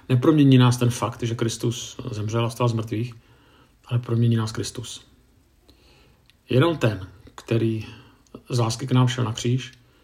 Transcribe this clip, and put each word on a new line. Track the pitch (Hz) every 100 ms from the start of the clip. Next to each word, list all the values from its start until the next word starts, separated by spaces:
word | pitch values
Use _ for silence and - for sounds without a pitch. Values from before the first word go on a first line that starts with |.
| -
nepromění | 127 160 156 139 127
nás | 123 120
ten | 120
fakt, | - 110 -
že | 117
Kristus | 113 113 - 120 113 - - -
zemřel | 104 104 117
a | 117
vstal | - 120
z |
mrtvých, | 113 110 107 123 - _ _ _ _ _ _ -
ale | 123
promění | 123 117 117 113
nás | 110
Kristus. | - 104 - 113 - - _ _ _ _ _ _ _ _ _ _ _ _ _ _
Jenom | 123 170 165
ten, | 113 95 95 - -
který | - - 113 113 110 110 - - _ _ - -
z | 127
lásky | 113 - 131
k |
nám | 127 123
šel | 120
na | 110
kříž, | 110 120 127 - - _ _